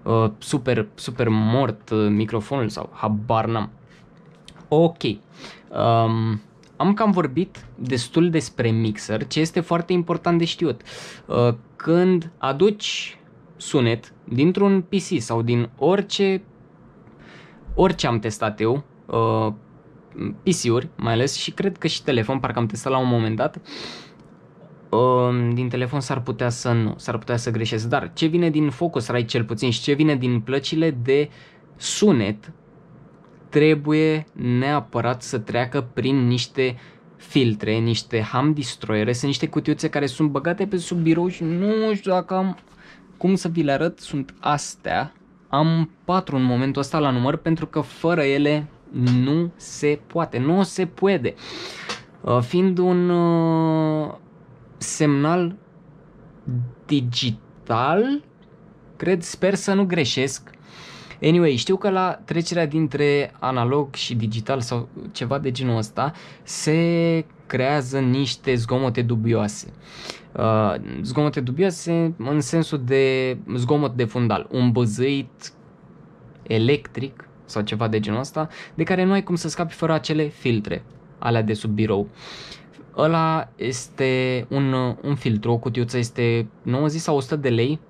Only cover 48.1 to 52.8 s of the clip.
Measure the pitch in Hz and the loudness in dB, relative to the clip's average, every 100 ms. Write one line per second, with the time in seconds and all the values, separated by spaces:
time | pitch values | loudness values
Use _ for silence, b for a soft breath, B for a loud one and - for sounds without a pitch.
48.1 | 170 139 139 147 151 151 - - 131 123 | 2 2 2 2 2 -2 -14 -10 0 2
49.1 | 123 127 156 175 - - - 147 147 - | 4 4 2 0 -6 -18 -2 0 0 -2
50.1 | 170 160 120 135 180 185 - 175 - 196 | -4 -2 0 2 2 2 0 -4 0 2
51.1 | 190 120 - B B B B B B B | 2 0 -4 B B B B B B B
52.1 | - - 120 120 175 190 180 | -10 0 0 2 2 2 2